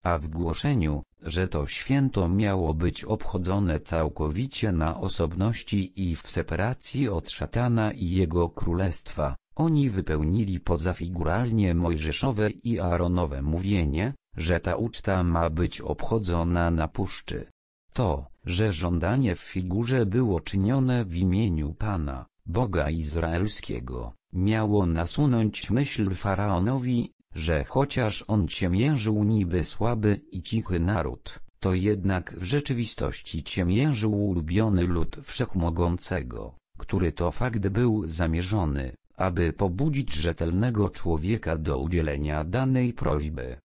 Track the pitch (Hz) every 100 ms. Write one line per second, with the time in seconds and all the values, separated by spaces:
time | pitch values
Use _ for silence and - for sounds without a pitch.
0 | 87 85 76 80 85 80 147 135 78 73
1 | - _ 82 82 92 78 69 - - 139
2 | 135 101 85 95 107 95 82 78 85 -
3 | - 107 - 92 90 98 98 76 - 82
4 | 78 - 78 82 135 - 110 87 78 -
5 | 95 - 82 85 104 113 - 101 92 -
6 | 92 80 - - 80 82 107 131 - 127
7 | 131 87 - - - 113 123 117 107 -
8 | 90 92 87 85 85 - - 85 95 80
9 | - - 71 67 _ - 165 151 139 95
10 | - 78 78 98 104 87 - 85 82 85
11 | 85 87 78 92 123 113 98 85 85 82
12 | 78 76 139 107 107 - 117 113 92 85
13 | 87 90 80 69 69 82 95 101 78 73
14 | 110 143 _ - 82 85 90 87 117 -
15 | - 95 87 82 85 80 87 - - 78
16 | - 113 95 85 85 87 85 82 78 -
17 | 95 - - - - _ _ _ _ -
18 | 110 71 73 - - 90 110 82 90 87
19 | 87 123 127 87 - 95 90 95 117 131
20 | 104 113 123 85 - 98 95 135 131 123
21 | 101 85 92 92 110 80 73 80 107 95
22 | 73 65 - _ - 87 123 82 73 82
23 | 76 82 82 85 104 - - 58 62 62
24 | 58 - _ 90 98 110 110 104 90 82
25 | 87 - 147 120 107 - - 110 143 -
26 | 101 95 101 95 104 90 98 135 123 120
27 | - _ _ 80 80 78 65 131 143 -
28 | 113 - - 107 80 - 92 92 135 147
29 | 107 107 104 110 90 87 78 - 110 117
30 | 104 101 - 92 - 113 - 87 85 104
31 | 71 60 - - - _ 95 92 98 104
32 | 95 92 78 - 90 143 143 120 113 -
33 | - - - 85 76 - 87 101 151 127
34 | 107 104 101 87 78 90 113 92 87 85
35 | 82 - - - 123 95 85 85 85 87
36 | - 92 64 57 50 - _ - - 95
37 | 87 - 87 - 123 113 98 101 123 107
38 | 82 80 82 82 90 104 80 69 65 -
39 | _ - 92 87 85 76 98 87 151 139
40 | 123 78 82 80 82 90 120 110 98 -
41 | 85 78 85 110 - 80 78 67 73 85
42 | 78 71 73 76 80 113 131 131 123 117
43 | - 76 78 78 62 64